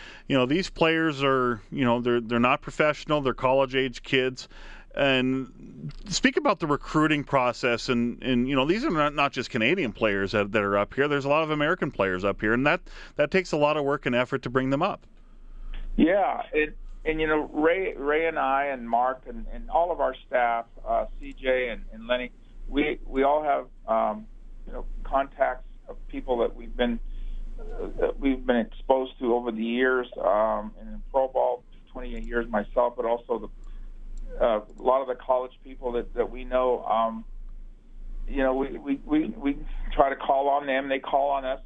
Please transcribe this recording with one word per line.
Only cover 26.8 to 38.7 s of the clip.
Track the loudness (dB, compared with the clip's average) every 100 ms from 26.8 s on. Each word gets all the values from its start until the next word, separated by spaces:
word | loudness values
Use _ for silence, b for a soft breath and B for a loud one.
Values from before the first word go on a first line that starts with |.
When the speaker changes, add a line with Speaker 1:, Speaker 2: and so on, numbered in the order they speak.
| 0 0 -4 b b b b -8
Speaker 2:
uh, | -8 -8 -6 -2
that | -2 0
we've | 0 0 2
been | 2
exposed | 2 -2 2 2 0 -4
to | 0 0
over | 0
the | -4
years, | -2 0 2 2 -2 -2
um, | 2 2 2 0 -6 -12
and | -12
in | -10 -4
pro | 0 0
ball, | 0 0 -2 -8 -20 -16
twenty-eight | -12 -8 -8
years | -4 -2 0
myself, | -2 -2 0 0 0
but | -2
also | -2 -2 -4
the | -6 -12 -12 b b b -10 -10 -6 0
uh, | 2 2 -2 -4
a |
lot | 2 2
of | 2
the | -4
college | 0 0 0 -10
people | -18 -10 -4
that, | -4 -4 -4
that | -4
we | -4
know, | -2 2 2 2 0
um, | 0 0 -2 -10 -12 -12 -12 -14 -18 -18 -12 -10 -6 -4
you | 0
know, | 2 2
we, | -2